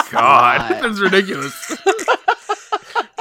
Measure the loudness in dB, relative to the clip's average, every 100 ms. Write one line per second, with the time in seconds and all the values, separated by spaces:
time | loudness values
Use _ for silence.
0 | -4 2 4 6 6 2 -2 -4 -4 -2
1 | 2 2 0 -6 -8 -10 -12 -4 -2 -2
2 | -2 -2 -2 -4 -6 -10 -6 -8 -6 -8
3 | -8 -6